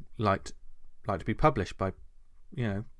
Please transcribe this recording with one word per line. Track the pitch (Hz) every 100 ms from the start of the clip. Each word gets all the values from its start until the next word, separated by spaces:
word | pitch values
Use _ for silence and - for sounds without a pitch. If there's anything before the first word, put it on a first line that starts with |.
| - -
like | 107 95
t-, | - - - - - - -
like | 95
to |
be | -
published | 104 156 135 87 -
by, | 95 - - - - - - -
you | 113
know, | 98 -